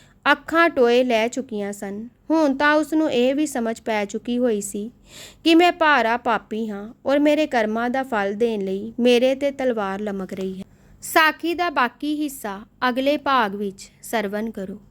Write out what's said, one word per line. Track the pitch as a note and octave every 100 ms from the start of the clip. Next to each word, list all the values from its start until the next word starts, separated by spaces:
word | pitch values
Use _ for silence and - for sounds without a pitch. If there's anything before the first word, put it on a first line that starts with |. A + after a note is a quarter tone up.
| _ _ C4+
ਅੱਖਾਂ | C#4+ - D#4+ E4+
ਟੋਏ | C#4 A#3+ A#3+
ਲੈ | B3+ A3+ A#3
ਚੁੱਕੀਆਂ | C4 C4 G#3 G3+
ਸਨ। | G3+ G3 G3+ A#3 _ -
ਹੁਣ | D#4+ D4+ C4+
ਤਾਂ | D4
ਉਸ | D4+ D4+
ਨੂੰ | D#4 D#4
ਇਹ | A#3 B3
ਵੀ | C#4 D4+
ਸਮਝ | B3+ A3+ A3+
ਪੈ | - G#3+
ਚੁੱਕੀ | G3+ A3 - A#3+
ਹੋਈ | B3 G#3
ਸੀ | G3 G#3 G#3+ - _ - - -
ਕਿ | D#4
ਮੈਂ | E4+ F4
ਭਾਰਾ | F4 D#4 C#4 A3+ A#3+
ਪਾਪੀ | B3 G#3 - G#3+ A3+
ਹਾਂ | G3+ G#3+ - -
ਔਰ | C#4+
ਮੇਰੇ | D4 D4 D4+
ਕਰਮਾਂ | B3+ G#3+ A3 A#3+
ਦਾ | B3+
ਫਲ | C4+ A3 G3
ਦੇਣ | G#3 A#3 A3
ਲਈ | F#3+ G3 A3 A3+
ਮੇਰੇ | A#3+ A#3+ C4
'ਤੇ | C4+ C#4+
ਤਲਵਾਰ | C#4 C4 A3 G3 G3
ਲਮਕ | G#3 G3 F#3
ਰਹੀ | F#3 F#3+ F#3
ਹੈ। | G3 _ - -
ਸਾਖੀ | - F4 D#4 D4+ E4
ਦਾ | E4+ F4
ਬਾਕੀ | D4 A#3+ - D4 D4+
ਹਿੱਸਾ | D4+ C#4 G#3+ G3 A3 - B3+
ਅਗਲੇ | B3 C4+ D4
ਭਾਗ | C#4+ C4 G#3+
ਵਿੱਚ | G3+ G#3 F#3+ - _
ਸਰਵਣ | - A#3 G3+ G#3 A3+
ਕਰੋ। | G#3+ F#3+ G3 -